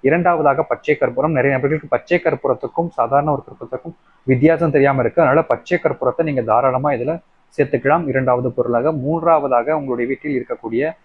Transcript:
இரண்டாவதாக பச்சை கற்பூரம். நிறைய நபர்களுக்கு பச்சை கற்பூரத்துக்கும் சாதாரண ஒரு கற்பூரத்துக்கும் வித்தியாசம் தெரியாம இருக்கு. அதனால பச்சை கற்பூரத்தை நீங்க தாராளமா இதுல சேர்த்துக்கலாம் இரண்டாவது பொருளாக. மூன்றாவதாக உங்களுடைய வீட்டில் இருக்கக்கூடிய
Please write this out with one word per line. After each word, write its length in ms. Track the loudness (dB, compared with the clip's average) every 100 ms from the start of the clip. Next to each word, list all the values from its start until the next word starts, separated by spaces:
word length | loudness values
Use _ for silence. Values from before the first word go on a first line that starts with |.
இரண்டாவதாக 600 | 2 2 2 2 2 2
பச்சை 320 | -2 -4 -2 0
கற்பூரம். 360 | 0 0 0
நிறைய 240 | 2 0 0
நபர்களுக்கு 320 | 0 -2 -2
பச்சை 300 | -4 0 0
கற்பூரத்துக்கும் 720 | 0 -2 -2 -4 -4 -4 -4
சாதாரண 420 | -2 0 0 0
ஒரு 120 | -4
கற்பூரத்துக்கும் 520 | -6 -18 -12 -12 -12 -18 _ _ -2
வித்தியாசம் 440 | 4 4 4 2
தெரியாம 280 | 2 2 2
இருக்கு. 220 | 0 2
அதனால 220 | 4 2
பச்சை 340 | 2 -4 -2 -2
கற்பூரத்தை 460 | -2 0 -2 0
நீங்க 180 | -2 -2
தாராளமா 500 | 2 2 2 0 -2
இதுல 280 | -2 -4 -6 _ _ _ -4
சேர்த்துக்கலாம் 500 | -2 0 2 0 0
இரண்டாவது 440 | -2 0 0 0
பொருளாக. 400 | -2 0 0 0
மூன்றாவதாக 880 | -2 -4 -2 2 2 2 0 0 -4
உங்களுடைய 300 | -4 -4 -4
வீட்டில் 300 | -4 -4 -6
இருக்கக்கூடிய 460 | -6 -10 -6 -4 -4 -6